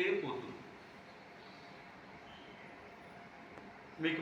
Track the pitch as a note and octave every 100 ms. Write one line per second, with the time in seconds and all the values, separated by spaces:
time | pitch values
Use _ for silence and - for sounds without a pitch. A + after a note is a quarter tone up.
0 | F#3 G3 C3 C#3 - B2 - - - -
1 | - - - - - - - - - -
2 | - - - - - - - - - -
3 | - - - - - - - - - -
4 | D#3+ D#3+